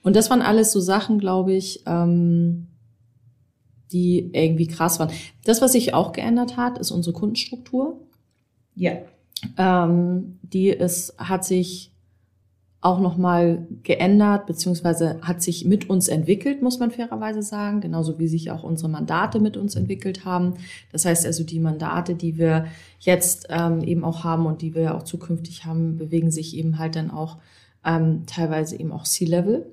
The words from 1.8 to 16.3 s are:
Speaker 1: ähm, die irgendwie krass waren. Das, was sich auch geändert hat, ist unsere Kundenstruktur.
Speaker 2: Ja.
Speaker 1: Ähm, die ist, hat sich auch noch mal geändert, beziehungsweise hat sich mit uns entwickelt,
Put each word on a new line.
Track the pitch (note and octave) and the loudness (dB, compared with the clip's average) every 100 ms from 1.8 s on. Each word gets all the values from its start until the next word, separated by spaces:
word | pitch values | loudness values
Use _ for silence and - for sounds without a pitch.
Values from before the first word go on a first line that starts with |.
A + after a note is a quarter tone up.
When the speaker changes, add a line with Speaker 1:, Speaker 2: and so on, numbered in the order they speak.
| - | -4
Speaker 1:
ähm, | E3+ E3+ E3+ E3+ E3+ E3+ E3+ E3+ _ _ _ _ _ _ _ _ _ _ _ _ | 0 2 4 4 4 2 -2 -8 _ _ _ _ _ _ _ _ _ _ _ _
die | F3+ F3+ F3+ F3+ | 0 2 2 0
irgendwie | - D#3+ E3 E3 | 0 2 2 0
krass | - E3+ - | 0 0 0
waren. | D#3+ - - _ | -2 -4 -14 _
Das, | - A#3 | 2 4
was | C4 | 6
sich | B3+ B3 | 4 4
auch | D3 F#3+ | 0 0
geändert | - A3+ A#3+ A#3+ B3 | -2 0 0 0 -2
hat, | A#3+ B3 | -4 -4
ist | F3 | -4
unsere | F3 E3+ | -4 -4
Kundenstruktur. | E3+ G#3+ A3+ - B3 - B3+ C#4+ - - _ _ _ _ _ _ | -2 -2 -4 -6 -10 -4 -2 -2 -6 -18 _ _ _ _ _ _
Speaker 2:
Ja. | - F3 - - _ _ - - - | -2 -2 -2 -12 _ _ -12 -8 0
Speaker 1:
Ähm, | F#3 F3+ E3+ F3 F3 F3+ F3+ - | 4 4 4 4 2 -2 -4 -14
die | - F#3+ G3 | -6 2 2
ist, | - F3 F3 - - | 2 0 -2 -8 -12
hat | F3 F#3 | -4 -2
sich | F#3 F#3 F3+ - - _ _ _ _ _ _ _ _ _ | 0 0 0 -8 -16 _ _ _ _ _ _ _ _ _
auch | F3+ F#3 | 0 2
noch | F#3 E3 | 2 2
mal | F3+ F3 F3 E3+ E3+ - | 2 4 4 2 -4 -10
geändert, | - - F3+ G3+ G#3 G3+ G3+ | -2 2 6 6 6 2 -2
beziehungsweise | E3 F3+ E3+ E3+ E3 E3 D#3+ | -4 -2 0 0 2 0 -2
hat | E3 E3+ | -6 -4
sich | F3+ E3 | -4 -2
mit | E3+ G#3 - | 2 0 2
uns | F#3+ - | 0 2
entwickelt, | D#3 D#3+ | 0 2